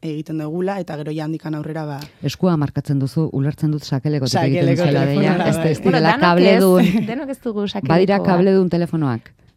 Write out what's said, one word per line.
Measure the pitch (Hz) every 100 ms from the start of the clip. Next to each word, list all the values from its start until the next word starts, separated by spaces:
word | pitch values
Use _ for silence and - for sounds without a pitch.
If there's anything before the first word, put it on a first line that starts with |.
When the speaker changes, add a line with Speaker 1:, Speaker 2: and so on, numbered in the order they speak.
Speaker 1:
egiten | 160 151 156 160
dugula, | 151 170 185 202
eta | 175 151
gero | 151
ja | 156
handikan | 156 160 160
aurrera, | 151 151 156 151
ba, | 139 147 _
Speaker 2:
Eskua | 147 - 185 160
markatzen | 143 - - 139
duzu, | 131 - 156
ulertzen | 135 139 143 156
dut | 151
sakelekotik | - 135 151 151 131 131
egiten | 135 139
Speaker 1:
Sakeleko | 139 135
Speaker 2:
duzuela | 170 143 139
deia, | 143
Speaker 1:
telefonora, | 196 180 170
Speaker 2:
ez | 147
da, |
Speaker 1:
bai. | 160
Speaker 2:
ez | 151
direla | 190 170
Speaker 3:
Bueno, | 160
danok | 247
ez, | 180
Speaker 2:
kabledun. | 175 185 190 190 185 175 208 214
Speaker 3:
<laughs> |
denok | 240 277
ez | 262
dugu | 240 208
Speaker 2:
Badira | 202
Speaker 3:
sakelekoa. | 202 135 165 185 196 180
Speaker 2:
kabledun | 180 190 190 180
telefonoak? | 170 170 165 143 113 - _ _